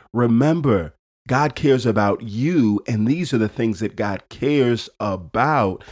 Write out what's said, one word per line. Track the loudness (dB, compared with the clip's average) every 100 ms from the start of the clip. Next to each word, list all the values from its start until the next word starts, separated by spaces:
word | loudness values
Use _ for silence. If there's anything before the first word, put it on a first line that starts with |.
| _
Remember, | 0 2 4 4 2 2 0 -2 -12 _ _ -4
God | 0 0
cares | 0 2 2
about | 2 0 0 0
you, | -4 -4 0 2 2 0 -2
and | -2 0
these | 0 0
are | 0
the | -2
things | -2 -4 -2
that | -6
God | -4 -6 -6 -10
cares | -6 0 2 2 0 -4 -8
about. | -6 -6 -4 -2 0 2 0 -2 -12